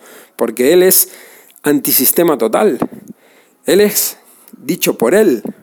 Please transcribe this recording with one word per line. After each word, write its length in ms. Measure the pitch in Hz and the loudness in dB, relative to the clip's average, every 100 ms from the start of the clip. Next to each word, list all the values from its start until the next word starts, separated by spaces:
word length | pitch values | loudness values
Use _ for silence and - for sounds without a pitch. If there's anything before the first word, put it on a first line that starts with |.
| - - - - | -20 -20 -14 -6
Porque 360 | 117 110 127 | -4 0 2
él 120 | 180 | 4
es 260 | 185 185 - - - - _ _ | 4 0 -4 -10 -20 -20 _ _
antisistema 720 | 151 143 139 135 127 - 165 117 | -2 -2 -2 -2 0 0 0 0
total. 400 | 110 113 175 123 - - - - _ _ _ _ - | 0 0 0 -2 -6 -12 -20 -20 _ _ _ _ 0
Él 140 | 180 | 2
es, 380 | 208 - - - _ _ _ - | 2 0 -6 -10 _ _ _ -12
dicho 400 | 127 175 160 - | -8 -4 -4 -2
por 180 | 113 | 2
él, 280 | 196 196 113 - - | 2 2 0 -4 -14